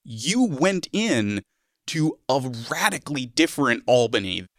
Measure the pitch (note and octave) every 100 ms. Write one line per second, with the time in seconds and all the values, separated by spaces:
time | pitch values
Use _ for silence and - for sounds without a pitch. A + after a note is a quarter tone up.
0 | - A2 C3 A3+ B3 C3+ F3+ F#3+ - G3
1 | A3+ B2+ G#2 G#2 - _ _ _ - D#3+
2 | D#3 - - C3+ B2+ A#2 A#2 D#3+ G#3 F3
3 | - C#3+ B2+ - D#3+ - C3+ A#2 - B2
4 | A#2 A#2 G2 F2+ F#2